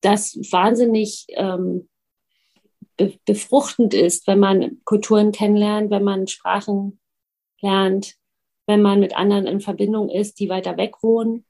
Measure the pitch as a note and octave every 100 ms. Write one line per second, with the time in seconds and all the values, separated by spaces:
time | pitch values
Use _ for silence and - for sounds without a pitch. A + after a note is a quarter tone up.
0 | - G#3 - - - F#3 G3 A3+ A#3+ A3
1 | G#3+ - - - G3 F3+ F#3 F#3 - _
2 | _ _ _ _ _ _ _ _ - -
3 | F#3+ - - G#3 - C4+ C#4+ - A3+ F#3+
4 | F3 E3+ - G3 G3 F#3+ - - - G#3
5 | - G#3+ G#3+ G#3 G#3+ G#3 G#3 G#3+ G#3+ G3+
6 | G3+ F#3+ F#3+ - F#3 G3 G3+ G3+ G3 G3
7 | _ _ _ _ _ _ G3+ F#3+ F#3+ F#3+
8 | G3+ _ _ _ _ _ - G#3 G#3 G3+
9 | G3 - G3+ G3+ G3 G3 G3+ G3+ G3+ A3
10 | G#3 F3+ G#3 - G3 F#3 F#3 E3+ G#3+ -
11 | A3 A3+ A3+ A3+ _